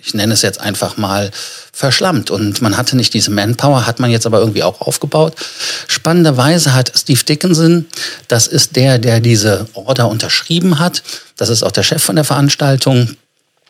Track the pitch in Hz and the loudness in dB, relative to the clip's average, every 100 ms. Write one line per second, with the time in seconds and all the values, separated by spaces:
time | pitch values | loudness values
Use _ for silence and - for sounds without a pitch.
0 | - 107 104 - 104 - 104 98 95 - | -6 -4 -2 0 -2 -2 -6 -4 -6 -4
1 | 101 98 101 - - - - - 139 - | -2 -2 -4 -8 -14 -16 -20 -4 -2 0
2 | 190 151 - 98 104 101 113 98 127 131 | 0 0 -2 -2 -2 -2 -2 0 0 0
3 | 113 110 104 104 104 120 139 135 113 113 | 0 -2 -2 -2 -2 0 2 2 0 0
4 | 123 117 113 110 113 98 82 - - - | 0 0 2 2 2 0 -2 -2 -6 -4
5 | 147 156 160 - - - - - - - | -2 0 0 -2 -16 -10 -10 -10 -6 -4
6 | 151 175 160 127 123 175 151 131 123 - | 0 4 4 4 2 2 2 2 0 -4
7 | - 131 - 151 185 160 165 175 160 - | 0 0 0 -2 2 4 4 4 0 -10
8 | - - - 117 - - - - 135 127 | -12 -12 -2 0 2 0 0 2 2 4
9 | 117 117 120 113 107 95 110 - - 127 | 2 2 4 2 2 0 -4 -10 -4 0
10 | 117 110 90 - - 165 185 151 175 175 | 0 -2 -2 -4 -2 0 2 2 0 -4
11 | - - - - 107 113 - - 98 156 | -10 -18 -18 -6 -2 0 0 -2 -2 0
12 | - 160 147 139 143 - 143 135 139 131 | 0 0 0 2 2 2 0 2 2 2
13 | 117 - _ _ _ _ _ | 0 -4 _ _ _ _ _